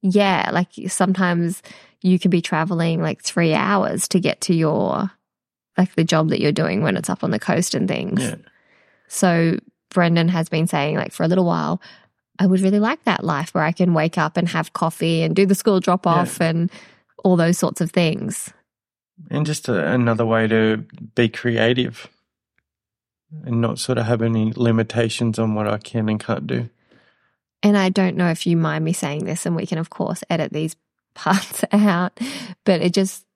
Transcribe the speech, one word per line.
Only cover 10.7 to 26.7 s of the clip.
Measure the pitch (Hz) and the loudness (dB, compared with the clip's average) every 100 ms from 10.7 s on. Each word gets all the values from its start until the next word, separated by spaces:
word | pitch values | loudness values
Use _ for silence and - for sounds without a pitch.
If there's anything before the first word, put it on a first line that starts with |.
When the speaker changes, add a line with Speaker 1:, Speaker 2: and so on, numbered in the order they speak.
| - 143 156 | 0 0 -2
Speaker 1:
like, | - | -4
for | - | -2
a | 165 | 0
little | 180 180 | 2 2
while, | 165 156 180 - - _ _ _ _ | 0 0 -4 -6 -20 _ _ _ _
"I | 185 | 2
would | 185 | 2
really | 190 208 | 2 2
like | 214 311 - | 0 -2 -2
that | 196 | -2
life | - 147 170 | -2 -4 -4
where | 185 | -2
I | 156 | -2
can | 170 180 | 0 2
wake | 165 156 170 | 2 0 0
up | 156 180 | -2 0
and | 175 | -2
have | 165 160 | -2 -4
coffee | - 165 - 165 165 | -4 -4 -2 -2 0
and | 160 165 | 0 2
do | 196 | 2
the | 190 | 2
school | - 190 | 2 0
drop | 180 180 - | 2 0 2
off | 170 175 - | 2 0 -2
Speaker 2:
Yeah. | 165 | -2
Speaker 1:
and | 165 170 - - _ _ - | 0 -2 -4 -20 _ _ -4
all | 196 180 | 2 4
those | 170 180 | 4 2
sorts | 175 - | 0 -2
of | 165 | -2
things." | - 170 160 - 220 - _ _ _ _ _ _ _ 156 | 0 0 0 -6 -8 -12 _ _ _ _ _ _ _ -8
Speaker 2:
And | - 151 | -4 -2
just | 151 - | -4 -2
a, | 107 76 | -2 0
another | 123 117 113 117 | 0 2 0 2
way | 113 110 | 2 2
to | 113 110 110 - - - - | 4 2 0 -4 -16 -10 0
be | 117 | 0
creative | - 120 113 113 123 123 113 - _ _ _ _ _ _ _ _ _ _ _ _ 151 | 2 -2 2 2 2 -2 -6 -20 _ _ _ _ _ _ _ _ _ _ _ _ -16
and | 135 117 | -6 -2
not | 117 113 | -2 -4
sort | - 123 | -4 -2
of | 113 | 0
have | 117 | 0
any | 113 113 110 110 | 0 0 -2 0
limitations | 120 113 113 120 113 - 117 110 | 0 2 0 0 -2 0 -4 -2
on | 113 107 | -2 -2
what | 107 | -2
I | 104 | -4
can | - 117 107 | -4 -4 -2
and | 107 | -4
can't | - 113 - | -4 -6 -4
do. | 123 117 | -6 -6